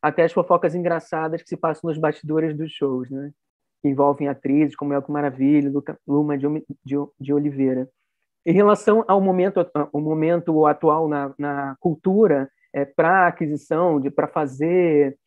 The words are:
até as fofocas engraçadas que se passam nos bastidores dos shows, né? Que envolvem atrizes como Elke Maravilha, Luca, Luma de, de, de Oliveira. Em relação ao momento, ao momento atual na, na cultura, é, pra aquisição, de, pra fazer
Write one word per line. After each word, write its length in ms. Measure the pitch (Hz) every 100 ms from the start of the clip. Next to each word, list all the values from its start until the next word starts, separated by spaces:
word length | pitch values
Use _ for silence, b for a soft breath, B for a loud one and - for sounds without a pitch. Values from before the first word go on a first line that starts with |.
até 220 | 147 147
as 80 | 170
fofocas 420 | 175 175 175 175
engraçadas 680 | 165 170 165 - 165 160 165
que 60 | -
se 80 | 170
passam 320 | 165 156 170
nos 80 | 156
bastidores 580 | 156 151 151 156 160
dos 160 | 151 160
shows, 380 | - 143 127 127
né? 240 | 135 143 143 _ _ _ _
Que 80 | 147
envolvem 400 | 135 143 139 143
atrizes 480 | 135 139 139 151 -
como 160 | 143
Elke 180 | 143 139
Maravilha, 600 | 147 147 131 135 147 143
Luca, 280 | 139 143 156 -
Luma 300 | 143 147 143
de, 100 | 139 151 - 135
de, 120 | 131 143 143 _
de 140 | 135
Oliveira. 560 | 143 147 139 135 127 131 _ _ _ _ _
Em 80 | -
relação 500 | 180 208 208 - 214 214
ao 140 | 196
momento, 440 | 190 185 185 190 170
ao 260 | 147 147 147
momento 640 | 156 156 156 175 170 156 151
atual 420 | 147 160 151 160
na, 240 | 147 139 139
na 380 | 143 143 139 135
cultura, 680 | 175 151 - 196 214 143 135 _ _
é, 100 | -
pra 420 | 143 - 160 190 175
aquisição, 720 | 175 160 147 _ 160 180 151
de, 120 | 135
pra 180 | 139 147
fazer 880 | - 147 135 156 180 175 147 143 135